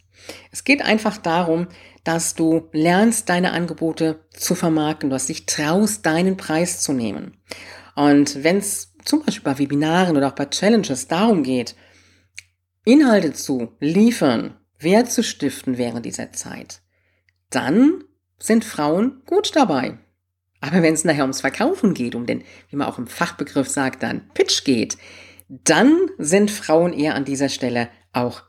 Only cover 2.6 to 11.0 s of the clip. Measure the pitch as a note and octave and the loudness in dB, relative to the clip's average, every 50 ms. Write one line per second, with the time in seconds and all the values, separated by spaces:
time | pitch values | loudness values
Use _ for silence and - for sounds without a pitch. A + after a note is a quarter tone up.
2.6 | D#3+ - - D3+ D#3+ E3+ F3 F#3+ G#3+ A#3 A3+ - - - F3+ F3+ F3+ F3+ - E3 | -2 -4 -4 0 2 2 4 4 4 2 2 0 -2 -2 0 0 0 -2 -2 -4
3.6 | F3 E3+ D#3+ - E3 D#3+ D#3 - E3 D#3+ D#3 - _ _ - - - - F3+ - | -4 -6 -6 -6 -6 -6 -2 -2 -2 -2 -2 -4 _ _ -12 -8 -4 -4 -2 0
4.6 | - E3+ D#3+ D#3 D3+ D3+ D#3 - - C#3 C3+ C3 - - D#3 - - - - - | 0 0 0 2 0 -2 -2 -4 -4 -4 -2 -2 -4 -6 -8 -6 -6 -6 -4 -2
5.6 | D3+ D3+ E3 G3 A3 G#3 - - - E3 D#3 E3 F3+ F#3+ F#3+ F#3+ - - D#3 D#3+ | 0 0 2 2 2 0 -2 -2 -2 0 0 2 0 0 -2 -2 -4 -4 -2 -2
6.6 | F3 E3+ - - - - C#4+ B3+ A#3 G2+ G2 - - - - _ _ _ - - | -2 -2 -4 -4 -4 -4 -2 -2 -2 -4 -6 -8 -10 -14 -16 _ _ _ -20 -20
7.6 | - - - - - - _ D3 C#3+ D3 C#3+ C#3+ C#3+ C#3+ - C3+ C3+ D#3+ F#3 G3+ | -18 -20 -20 -20 -20 -10 _ 2 4 6 6 6 4 2 0 0 0 2 2 2
8.6 | G3 - - - - - _ _ - - D4 D#4 D4+ A#3 - - - C#3+ C3+ C3+ | 0 -4 -6 -8 -10 -14 _ _ -4 -2 -2 0 0 -2 -6 -4 -4 -4 -2 -2
9.6 | C#3+ C3+ C#3+ C#3+ D#3 D#3 E3 F3+ F#3 F3+ D#3+ C#3 C#3 C#3 - - C#3 - - - | -2 -2 0 0 0 2 2 2 2 2 2 2 2 0 -2 -4 -6 -6 -4 0
10.6 | F#3 G#3 A#3 G#3+ - - C3+ B2 | 2 2 2 2 2 0 -4 -6